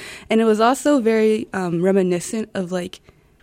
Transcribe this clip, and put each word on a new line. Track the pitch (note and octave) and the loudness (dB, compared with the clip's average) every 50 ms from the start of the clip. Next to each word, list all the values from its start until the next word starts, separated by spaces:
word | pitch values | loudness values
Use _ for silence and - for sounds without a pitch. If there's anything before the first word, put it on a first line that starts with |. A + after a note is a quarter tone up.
| - - - - - - | -18 -18 -18 -14 -6 -2
and | A3 A3 | 0 2
it | A3+ | 4
was | A3+ G#3+ G#3 | 4 2 4
also | A3 A#3 C4+ - - D4 D4 C#4 | 4 2 2 2 2 2 2 2
very, | G#3 A3 A3+ A3 A3 A3 A3 G#3+ - - - | 2 2 2 2 4 2 2 0 -2 -6 -6
um, | G3 F#3 F3 E3+ E3 F3 | -6 -4 -4 -2 0 2
reminiscent | F#3+ F#3+ G3 F#3 F3+ F3+ F3 E3+ - - A3+ G#3+ - - | 2 2 2 2 2 0 -2 -4 -6 -8 -8 -8 -8 -8
of, | G3 F#3 E3+ | -8 -8 -6
like, | F#3 F3+ F3 F#3 - - _ _ - _ _ _ _ _ | -6 -8 -8 -8 -12 -16 _ _ -20 _ _ _ _ _